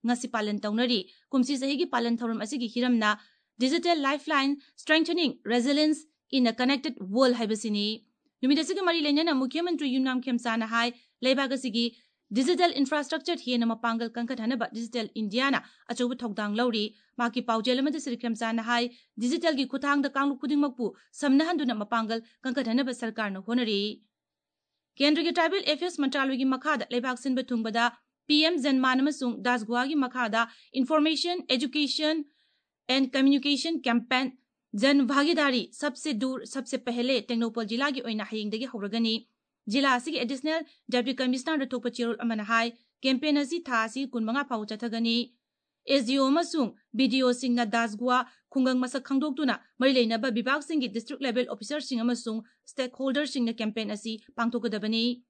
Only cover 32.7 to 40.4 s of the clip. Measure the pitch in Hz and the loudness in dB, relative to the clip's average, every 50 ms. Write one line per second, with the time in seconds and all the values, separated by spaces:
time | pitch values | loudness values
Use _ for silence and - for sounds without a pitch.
32.7 | _ _ _ - 254 269 269 254 - 277 269 277 277 277 277 285 285 269 - 330 | _ _ _ 0 2 2 2 2 2 4 6 6 6 4 4 2 0 0 0 -2
33.7 | 330 311 - 262 233 240 233 - 262 254 269 262 - _ _ _ _ _ _ _ | -4 -2 0 2 2 2 2 2 0 0 0 -2 -6 _ _ _ _ _ _ _
34.7 | - 202 208 269 285 285 269 220 277 277 285 311 339 320 294 277 254 240 180 - | -2 2 4 6 6 6 4 4 4 4 4 4 4 4 2 2 2 2 -2 -2
35.7 | - - - 294 285 - - 311 285 208 262 262 262 254 226 214 - 269 262 - | -8 -6 -6 -4 -4 -4 -6 -4 -2 -2 -2 -2 -4 -6 -8 -8 -8 -10 -6 -4
36.7 | - 254 - 247 240 240 240 254 269 240 - - 240 226 233 233 226 233 226 202 | -6 -4 -4 -4 -4 -2 0 0 0 0 0 -2 -2 -2 -2 -2 -2 -4 -4 -4
37.7 | 226 240 269 294 269 269 - 226 220 214 202 - 220 220 214 208 202 220 254 254 | -2 -2 -2 -2 -2 -4 -6 -6 -6 -6 -6 -6 -6 -6 -4 -4 -4 -6 -6 -8
38.7 | - 208 196 202 196 233 226 226 220 226 220 _ _ _ _ _ _ _ _ - | -8 -8 -6 -4 -2 0 2 2 0 -2 -4 _ _ _ _ _ _ _ _ -2
39.7 | 202 277 277 277 254 247 247 339 294 - 240 226 277 262 | 0 2 4 4 2 2 0 -4 -4 -4 -4 -4 -4 -4